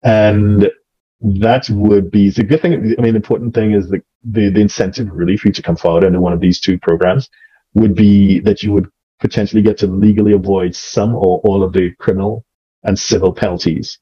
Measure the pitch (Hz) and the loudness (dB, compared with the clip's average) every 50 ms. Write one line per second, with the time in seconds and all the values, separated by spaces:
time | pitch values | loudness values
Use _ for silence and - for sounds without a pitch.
0 | - 117 110 107 107 107 104 104 104 104 104 98 98 95 - _ _ _ _ _ | 2 2 2 4 4 2 2 2 2 2 0 0 -2 -4 -10 _ _ _ _ _
1 | _ _ _ _ - 107 98 98 107 113 - - - - 113 101 104 107 104 101 | _ _ _ _ -4 -4 -2 0 0 0 0 0 -2 -4 -4 0 2 2 2 2
2 | 95 87 - 104 101 98 95 - 110 98 143 156 - 175 170 - 92 110 117 - | 0 0 0 2 2 2 2 0 0 0 0 0 0 -2 -2 -2 -2 -2 -2 0
3 | 120 113 113 107 104 - 120 98 123 120 113 117 107 107 104 101 92 85 95 87 | 0 0 0 0 0 -2 -4 -4 -4 -4 -4 -2 0 0 0 0 0 -2 -6 -8
4 | _ _ _ _ _ 117 107 110 104 101 92 104 104 101 - - 117 92 - - | _ _ _ _ _ -6 -2 0 0 2 2 2 2 2 0 -2 -4 -4 -4 -6
5 | 120 98 87 90 87 85 98 104 - 107 95 - - - 82 - - 87 82 85 | -8 -8 -4 -4 -2 -2 -2 0 0 0 -2 -2 -4 -4 -4 -2 0 0 2 4
6 | 95 95 90 92 90 90 87 82 95 92 90 - - - 92 87 - - 85 82 | 4 4 2 2 0 0 -2 0 0 0 0 0 -2 -2 -2 -2 0 -2 0 2
7 | 92 90 92 135 127 - _ _ _ _ _ _ _ _ _ 104 110 104 95 87 | 2 0 0 0 -4 -6 _ _ _ _ _ _ _ _ _ 2 2 2 2 4
8 | 107 101 101 101 98 95 95 90 95 107 101 - - 107 101 101 90 - _ _ | 4 4 6 4 4 4 2 2 0 0 -2 -2 -2 -2 0 -2 -2 -4 _ _
9 | _ _ _ _ - - - - 104 101 - 110 101 110 104 - - 95 92 95 | _ _ _ _ -6 -4 -2 -2 -4 0 0 2 2 2 0 0 -4 -4 -2 2
10 | 101 107 104 104 104 104 104 98 92 98 98 95 90 90 90 - - - - - | 2 2 4 4 2 2 2 2 2 0 0 0 0 -4 -6 -8 -14 -6 -4 -2
11 | 104 113 120 117 101 92 90 90 - 107 98 98 95 92 82 95 90 87 - _ | -2 -2 -2 0 0 0 0 0 0 0 0 2 0 0 0 -2 -2 -2 -4 _
12 | - - 98 95 98 104 110 113 - _ _ _ _ _ _ _ _ - 101 98 | -4 -4 -2 -2 -4 -4 -6 -8 -12 _ _ _ _ _ _ _ _ -4 -4 -2
13 | - - 113 104 92 92 87 - - 101 90 87 - 85 80 - - - - _ | -2 -2 -2 0 0 -2 -2 -2 -4 -4 -4 -4 -2 -2 -2 -2 -6 -10 -14 _